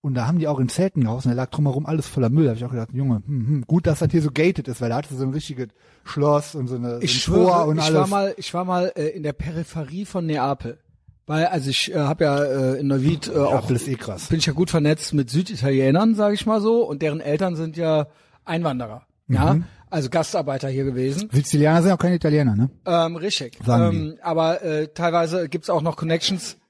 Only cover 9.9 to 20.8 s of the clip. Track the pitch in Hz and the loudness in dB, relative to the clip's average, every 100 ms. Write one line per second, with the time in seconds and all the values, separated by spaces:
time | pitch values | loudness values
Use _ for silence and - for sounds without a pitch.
9.9 | 170 202 190 165 151 135 139 117 120 _ | -8 -8 -4 -2 -2 -2 -4 -8 -14 _
10.9 | _ _ _ - 151 170 185 135 131 - | _ _ _ -6 0 0 0 -2 -2 -2
11.9 | 175 143 156 156 143 143 135 131 135 143 | 0 0 2 2 2 2 2 0 0 0
12.9 | 139 131 160 - 151 143 131 113 123 135 | 2 2 0 -2 0 2 2 2 -2 0
13.9 | 127 - 95 - 170 156 143 175 165 151 | -6 -6 -10 -4 -2 0 0 0 2 2
14.9 | 156 - 151 127 135 185 180 135 135 131 | 0 0 -2 0 -2 -2 -2 0 2 4
15.9 | 147 220 214 208 208 - 220 208 233 233 | 4 4 4 2 0 0 2 2 2 2
16.9 | 147 156 147 143 147 185 165 160 156 165 | 0 -2 -2 -2 0 0 -2 -6 -4 0
17.9 | 156 147 _ _ _ - 165 165 127 117 | 0 0 _ _ _ -6 -4 -2 -4 -6
18.9 | 107 _ _ _ 117 143 147 175 - _ | -12 _ _ _ 2 4 2 0 -12 _
19.9 | 175 135 170 156 190 143 135 139 131 | -6 -2 -2 -2 -2 -2 -4 -4 -2